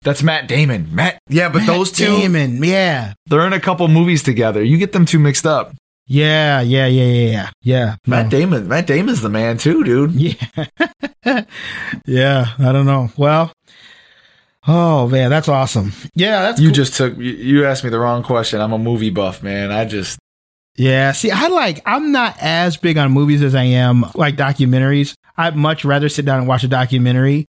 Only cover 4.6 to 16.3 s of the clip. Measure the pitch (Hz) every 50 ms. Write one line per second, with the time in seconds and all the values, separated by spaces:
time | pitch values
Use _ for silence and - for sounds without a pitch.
4.6 | 107 117 147 165 202 196 - 196 170 156 - 160 147 147 135 - - 165 151 135
5.6 | 110 - - 139 _ _ _ _ _ _ 127 143 151 151 156 156 156 151 143 135
6.6 | 127 120 127 135 135 131 127 131 127 123 123 120 120 113 110 107 95 101 - _
7.6 | _ 120 127 127 120 110 107 104 _ - - 123 113 113 107 135 160 190 175 127
8.6 | 104 90 117 156 175 165 139 151 190 247 247 175 110 107 101 110 113 117 117 117
9.6 | - 147 170 330 294 180 120 127 143 151 170 127 151 170 - - - - _ -
10.6 | 156 - _ _ 320 339 - _ - - - _ _ 240 269 247 214 _ - -
11.6 | - - - - - - - - - - 131 127 131 139 139 135 123 117 113 131
12.6 | 139 127 131 139 139 139 139 135 127 117 - - 147 143 151 156 165 165 - _
13.6 | _ _ - - - - - - - _ _ _ _ _ _ _ _ _ _ _
14.6 | _ - 156 170 170 170 160 147 123 120 127 131 131 123 139 156 - - 147 135
15.6 | 135 127 - 120 95 101 98 - - - _ 160 175 208